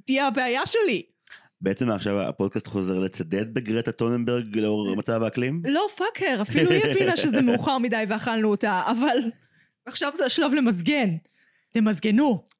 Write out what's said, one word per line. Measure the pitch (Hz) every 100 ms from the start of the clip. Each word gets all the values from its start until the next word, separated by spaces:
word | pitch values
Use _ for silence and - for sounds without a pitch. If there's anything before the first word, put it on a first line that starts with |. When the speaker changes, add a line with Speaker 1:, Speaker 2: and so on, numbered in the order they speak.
Speaker 1:
תהיה | - 269 277
הבעיה | 226 254 254 370
שלי. | 453 392 185 - _ _ - _ -
Speaker 2:
בעצם | 95 98 123
עכשיו | 98 101 101
הפודקאסט | 78 - 98 110 -
חוזר | 101 92 92
לצדד | 95 - 82 95 110
בגרטה | 117 110 113 113
טוננברג | - 117 120 117 123 113 107
לאור | 107 107 98
Speaker 1:
אה. |
Speaker 2:
מצב | 101 110 113
האקלים? | 113 123 127 165 208
Speaker 1:
לא, | 302 403 -
פאק | 392 -
הר, | 370 226
אפילו | 208 - 359
היא | 349
הבינה | 440 381 381 339
שזה | 302 233
Speaker 2:
<laughs> | 247
Speaker 1:
מאוחר | 240 302 262
מדי | 240 226 208
ואכלנו | 220 240 226 214
אותה, | 202 214 185 -
אבל | 226 294 247 226 - _ _ _ _ 247
עכשיו | - 285 320
זה |
השלב | 269 - 302
למזגן. | 294 240 180 170 294 208 165 _ _ _ _ _
תמזגנו. | 233 214 190 220 220 294 185 -